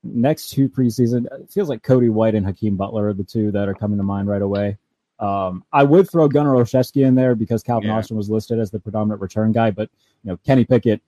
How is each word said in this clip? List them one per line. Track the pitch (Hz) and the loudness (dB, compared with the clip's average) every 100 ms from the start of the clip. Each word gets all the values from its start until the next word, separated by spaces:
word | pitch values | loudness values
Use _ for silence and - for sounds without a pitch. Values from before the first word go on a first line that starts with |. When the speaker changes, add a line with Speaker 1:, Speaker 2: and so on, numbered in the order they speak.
Speaker 1:
next | 113 110 127 156 - | -8 -2 -2 -2 -6
two | - 135 | -2 -2
preseason, | 135 127 113 120 120 120 - | 2 -2 2 0 0 -4 -10
it | - | -8
feels | - 185 | -4 -4
like | 120 | -4
Cody | - 127 120 | 2 2 4
White | 110 113 | 2 2
and | 107 | 2
Hakeem | 98 92 107 95 | -2 -4 -4 -2
Butler | 98 113 104 | -4 -2 -4
are | |
the | 98 | -4
two | 98 117 104 | -6 -4 -2
that | 101 101 | -2 -4
are | |
coming | 98 107 104 | -4 -4 -4
to | |
mind | 98 101 98 | -4 -4 -2
right | 101 | -2
away. | 98 101 101 104 _ _ _ _ | -2 -2 -4 -6 _ _ _ _
Um, | 107 98 95 90 _ | -6 -4 -4 -8 _
I | 143 | 2
would | 139 165 190 | 6 6 4
throw | 170 151 | 2 2
Gunnar | 135 147 | 2 2
Olszewski | 131 117 131 127 147 135 | 2 2 0 0 2 4
in | |
there | 127 131 117 | 4 2 0
because | 110 113 | 0 -4
Calvin | - 117 107 | -2 -2 -2
Speaker 2:
Yeah. | 110 | -4
Speaker 1:
Austin | 107 110 | -4 -6
was | 101 | -2
listed | 110 - 113 | -4 -2 -4
as | 107 | -4
the | 104 | -6
predominant | 107 107 107 104 | -8 -4 -4 -4
return | 95 - 110 | -6 -2 0
guy, | 113 113 | 2 0
but, | 95 107 _ _ _ | 0 -8 _ _ _
you | - | -10
know, | 90 | -10
Kenny | - 131 | 2 2
Pickett | 117 127 117 107 | 4 2 2 -2